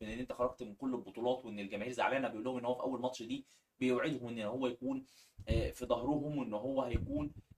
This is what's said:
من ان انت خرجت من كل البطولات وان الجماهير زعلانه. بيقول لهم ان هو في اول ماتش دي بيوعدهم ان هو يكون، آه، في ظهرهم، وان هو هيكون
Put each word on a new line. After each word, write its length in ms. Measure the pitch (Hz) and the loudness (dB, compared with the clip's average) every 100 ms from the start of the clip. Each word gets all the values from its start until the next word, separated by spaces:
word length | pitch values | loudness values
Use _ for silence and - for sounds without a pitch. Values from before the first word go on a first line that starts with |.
من 60 | 110 | -6
ان 100 | 113 | -6
انت 140 | 127 | -6
خرجت 300 | - - - | 0 0 0
من 120 | 113 | -10
كل 200 | 101 135 | -4 -2
البطولات 500 | 123 98 104 123 127 | -2 -4 0 2 2
وان 140 | 117 104 | -2 -6
الجماهير 320 | 98 104 117 | -4 -4 -2
زعلانه. 360 | 120 101 131 123 | 2 4 4 2
بيقول 160 | 110 | -2
لهم 140 | 123 127 | -2 -2
ان 60 | |
هو 100 | 120 | 0
في 60 | 123 | 0
اول 200 | 139 127 | 0 0
ماتش 220 | 123 - | -2 -2
دي 240 | 113 139 - - _ _ | -4 -6 -8 -20 _ _
بيوعدهم 480 | 127 123 160 139 120 | 4 4 2 0 -2
ان 120 | 117 | -4
هو 260 | 104 127 127 | -2 0 0
يكون، 380 | 120 127 131 - - - - - | 0 -2 -2 -6 -18 -20 -14 0
آه، 220 | - - | 2 2
في 160 | - 123 | -2 2
ظهرهم، 520 | 117 127 147 147 147 | 2 4 2 0 -2
وان 160 | 117 | -2
هو 280 | 104 127 135 | -2 0 0
هيكون 500 | 127 117 - 294 294 - - | 2 0 0 0 -2 -6 -16